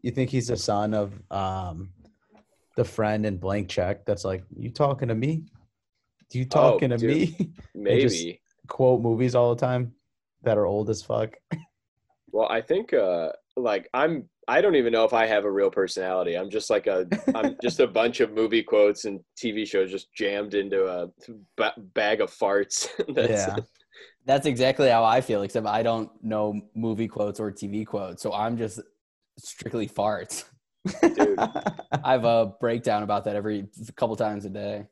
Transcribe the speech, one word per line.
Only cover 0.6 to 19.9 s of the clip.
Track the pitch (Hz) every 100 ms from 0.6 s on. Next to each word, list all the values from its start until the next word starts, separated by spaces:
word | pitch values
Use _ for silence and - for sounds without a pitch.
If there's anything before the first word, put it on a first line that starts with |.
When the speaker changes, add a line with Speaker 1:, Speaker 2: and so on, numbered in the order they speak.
| - 104 107
Speaker 1:
of, | 107 101 98 -
um, | 98 95 95 90 82 92 - - _ _ _ _ _ _ -
the |
friend | 120 - 107 107
in | 107 92
Blank | 95 104 95
Check | - 90 101
that's | - 95
like, | 98 95 92
"You | - 113
talking | 117 143 135 127
to |
me? | 110 135 160 - - _ _ _ _ _ _ _
You | 127 131
Speaker 2:
Oh, | 151 127
Speaker 1:
talking | 107 135
to | 120
Speaker 2:
dude, | 120
Speaker 1:
me?" | 151 175 -
<laughs> | 190 - -
And | - 101 117
just | 131 87
Speaker 2:
maybe. | 85 78 _ _ -
Speaker 1:
quote | - 127 127
movies | 117 113 127
all | 120 120
the | 120
time | 127 127 120 _ _ _ _ _
that | 120 104
are | 95
old | 104 107
as | 107
fuck. | - 113 110 - _
<laughs> | 165 165 _ _ _ _ _ _
Speaker 2:
Well, | 104 -
I | 113
think, | - 175 -
uh, | 139 95 87 78 - _ -
like, | 120 98 -
I'm, | 123 156 156 - _ -
I | 139
don't | 196
even | 151 117
know | 113
if | 110
I | 117
have | 113 107 104
a |
real | 98 98
personality. | 101 95 - 92 92 87 85
I'm | 98
just | 107 -
like | 104 107
a, | 92 90 - -
I'm | 262 - -
Speaker 1:
<laughs> |
Speaker 2:
just | 120 -
a | 127
bunch | 110 117 -
of | 113
movie | 107 110 113
quotes | - 107 104 101 110
and | 98 _ -
T | 120
V | 107
shows | 104 98 92